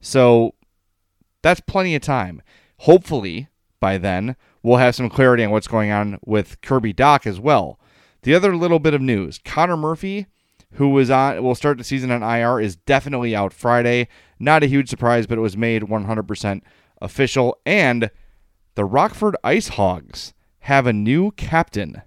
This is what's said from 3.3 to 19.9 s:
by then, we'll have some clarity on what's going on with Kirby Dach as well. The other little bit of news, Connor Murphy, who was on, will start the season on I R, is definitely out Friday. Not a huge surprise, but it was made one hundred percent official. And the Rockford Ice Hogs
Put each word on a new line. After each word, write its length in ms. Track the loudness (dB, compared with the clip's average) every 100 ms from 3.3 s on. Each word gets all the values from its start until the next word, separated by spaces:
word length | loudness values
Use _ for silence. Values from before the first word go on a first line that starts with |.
| -8 -12 _ _ _
by 180 | -2 -2
then, 380 | -2 -4 -4 -8 _ _
we'll 160 | 2 4
have 180 | 4 2
some 140 | -4
clarity 360 | 2 4 4 2
on 60 |
what's 160 | 0 -2
going 240 | -4 -2
on 280 | -2 -4 -8 -4
with 340 | -2 -2 -10
Kirby 320 | -2 -2 -2
Dach 320 | 2 4 4 0
as 140 | -6
well. 400 | 0 0 0 -10 _ _ _ _
The 120 | 0 2
other 200 | 2 0
little 240 | 0 0
bit 140 | 2
of 80 | 0
news, 380 | 0 -2 -4 -10
Connor 340 | -10 -2 -2 -2
Murphy, 500 | -4 -6 -8 -8 -10 _ _ _ _
who 160 | -2 2
was 200 | 4 4
on, 320 | 2 2 -2
will 140 | -4 -2
start 220 | -2 -4
the 60 |
season 280 | -4 -6 -4
on 100 | -4
I 220 | -2 -2
R, 180 | 0 0
is 140 | -2 -6
definitely 600 | 0 0 0 -4 -2 -2
out 180 | -4
Friday. 540 | -4 0 2 2 0 -2 _ _ _
Not 260 | 2 4
a 40 | 4
huge 220 | 0 -2
surprise, 360 | -2 0 0 0
but 120 | -2
it 40 |
was 160 | -2 -2
made 260 | -2 -2
one 220 | -2 -6 -4
hundred 220 | -6 -6
percent 360 | -6 -6 -6 _ _ _ _
official. 560 | -14 -2 -2 2 0 -2 -2
And 460 | 0 2 0 -4 _ -20 _ _ _ _ -6
the 100 | -2
Rockford 500 | 0 0 0 -4 -2
Ice 260 | -2 -2 -2
Hogs 640 | -2 0